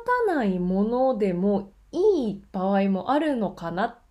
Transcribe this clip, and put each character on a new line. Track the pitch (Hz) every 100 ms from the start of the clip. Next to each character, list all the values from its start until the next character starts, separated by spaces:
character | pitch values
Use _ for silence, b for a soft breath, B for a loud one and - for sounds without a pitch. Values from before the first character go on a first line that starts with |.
| 480 494 427
た | 302
な | 202
い | 180
も | 180 190
の | 220 247 262 214
で | 196
も | 175 202 196 196 - _
い | 320 427 339 220
い | 202 -
場 | 190 190 196
合 |
も | 196 190 -
あ | 294
る | 320 247
の | 190
か | - 170
な | 170 240
っ | - _